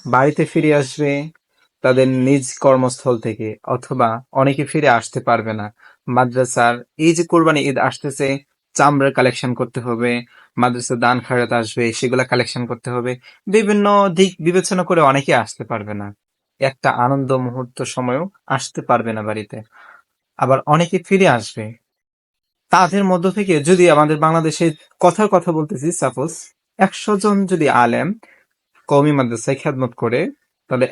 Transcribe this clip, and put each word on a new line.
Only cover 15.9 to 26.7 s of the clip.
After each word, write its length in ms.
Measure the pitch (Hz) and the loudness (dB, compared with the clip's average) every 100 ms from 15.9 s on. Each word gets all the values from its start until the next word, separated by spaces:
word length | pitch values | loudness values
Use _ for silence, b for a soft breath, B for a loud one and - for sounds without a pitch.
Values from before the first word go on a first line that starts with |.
না, 120 | 104 101 101 _ _ _ - | -10 -10 -14 _ _ _ -6
একটা 300 | 131 - 139 | -6 -2 -2
আনন্দ 400 | 120 123 139 131 | 0 0 0 -2
মুহূর্ত 460 | 135 123 127 123 - | -2 -4 -8 -10 -10
সময়ও 420 | 127 - 123 131 190 _ - | -10 -6 -4 -4 -6 _ -6
আসতে 340 | 135 - - | -6 -6 -8
পারবে 280 | 139 120 113 | 0 0 0
না 100 | 110 | -6
বাড়িতে। 360 | 107 107 107 113 107 B B B B _ _ - | -6 -6 -8 -14 -18 B B B B _ _ -4
আবার 200 | 127 135 - | 0 0 2
অনেকে 300 | 151 170 180 - | 0 0 -2 0
ফিরে 200 | 196 185 | 2 4
আসবে। 360 | 120 110 - 110 113 _ _ _ _ _ _ _ _ - | 2 -2 -10 -12 -12 _ _ _ _ _ _ _ _ 0
তাদের 300 | 175 175 196 | 2 2 2
মধ্য 220 | 190 180 185 | 2 2 0
থেকে 240 | 185 190 156 | -2 0 0
যদি 200 | 143 185 175 | 4 4 6
আমাদের 260 | 147 151 151 | 6 4 2
বাংলাদেশে 480 | 160 165 156 - 170 156 b - | 2 2 0 0 -2 -2 b 0
কথার 280 | 180 175 208 | 2 2 2
কথা 220 | 185 175 | 2 0
বলতেছি, 360 | 156 151 139 151 | -2 -4 -4 -6
সাপোজ 380 | 175 135 123 151 - - _ _ | -2 -4 -4 -6 -8 -18 _ _